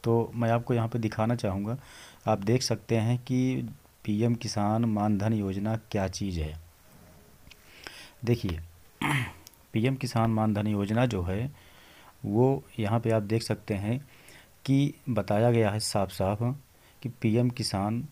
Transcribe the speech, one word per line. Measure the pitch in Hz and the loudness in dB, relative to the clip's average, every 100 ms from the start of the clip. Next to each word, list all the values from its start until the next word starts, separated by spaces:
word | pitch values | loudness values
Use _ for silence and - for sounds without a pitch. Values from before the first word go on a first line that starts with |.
तो | 117 117 113 | 4 2 2
मैं | 113 117 | 0 2
आपको | 117 120 | 2 2
यहाँ | 120 113 | 0 0
पे | 120 | -2
दिखाना | 110 107 110 | -2 0 0
चाहूँगा, | 120 104 95 104 123 - - - - - | 0 0 -2 -4 -6 -10 -20 -20 -6 0
आप | 107 | 0
देख | 98 127 | 2 0
सकते | - 110 - 117 | 0 -4 0 0
हैं | 110 123 | 2 -2
कि | - 127 127 131 117 104 - _ | 0 0 0 -2 -6 -12 -20 _
पीएम | - 104 117 | -4 0 2
किसान | 117 107 107 104 110 117 | 0 -2 -2 0 2 2
मानधन | 107 107 101 107 | 2 2 2 2
योजना | 113 98 95 104 110 - | 0 0 -2 -2 -4 -4
क्या | 104 95 | -2 -2
चीज़ | 92 101 85 | -2 -4 -2
है। | 78 80 - - - - - - - - - - - - - - - - | -4 -6 -16 -20 -20 -20 -20 -20 -20 -20 -20 -20 -20 -18 -18 -18 -20 -8
देखिए, | 113 120 98 80 82 - - - | -2 0 0 -6 -10 -20 -20 -6
<clears throat> | - 143 104 - - - - | -2 -2 -4 -10 -20 -20 -6
पीएम | 113 120 135 | 0 0 0
किसान | 123 117 113 | -2 0 2
मानधन | 110 110 104 107 | 2 2 2 0
योजना | 104 101 110 127 | 0 0 2 2
जो | 104 | 0
है | 90 95 131 - - - - - - - | -2 -2 -4 -8 -20 -20 -20 -20 -20 -10
वो | 104 104 131 139 - - | -2 2 2 2 -6 -4
यहाँ | 104 113 | 0 0
पे | 113 | 2
आप | 110 | 0
देख | 101 113 | 2 -2
सकते | - 110 - 101 | -2 -6 -4 -4
हैं | 104 123 - - - - - - | -2 -4 -6 -20 -20 -20 -20 -12
कि | - 135 143 - - | 0 2 2 -2 -4
बताया | 107 98 104 120 | -2 2 4 4
गया | 117 107 | 4 4
है | 107 | 0
साफ | - 104 95 | -2 -2 -2
साफ | - 95 104 117 147 - - - - | 0 -2 0 -2 -4 -12 -20 -20 -12
कि | 123 | -12
पीएम | - 117 110 123 | -2 0 2 2
किसान | 120 107 98 101 113 151 | 0 -4 -2 -2 -4 -6